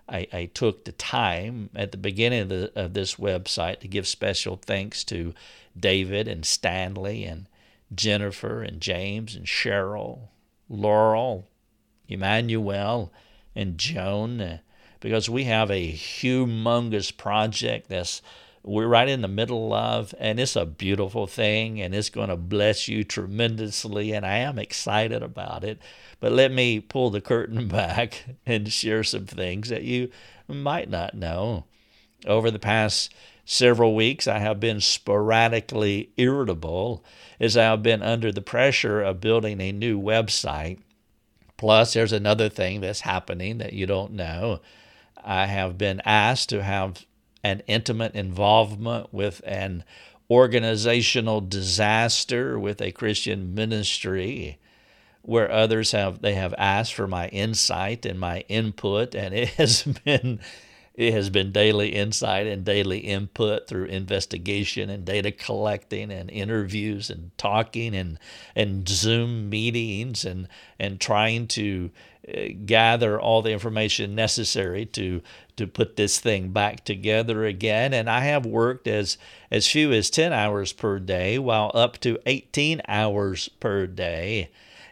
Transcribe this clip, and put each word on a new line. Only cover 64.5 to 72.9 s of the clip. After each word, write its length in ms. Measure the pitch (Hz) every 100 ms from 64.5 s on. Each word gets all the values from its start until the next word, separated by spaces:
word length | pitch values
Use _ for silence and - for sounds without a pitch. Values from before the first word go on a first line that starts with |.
| 101 98 - 98
and 160 | 101
data 260 | 90 101 101
collecting 800 | 104 - 107 104 101 - 101 104
and 200 | 95 92
interviews 800 | 107 101 113 98 104 107 101 101
and 260 | 87 87 -
talking 580 | 101 107 113 113 117
and, 240 | 98 90 80 - - -
and 340 | - 107 95 92
Zoom 640 | 95 107 117 117 117 104
meetings 760 | 107 117 117 113 98 123 110
and, 240 | 95 92 90 - - -
and 220 | 101 95
trying 460 | - 104 110 113 113
to, 420 | - 104 92 90 - - _ -
uh, 220 | - - -
gather 560 | 101 110 113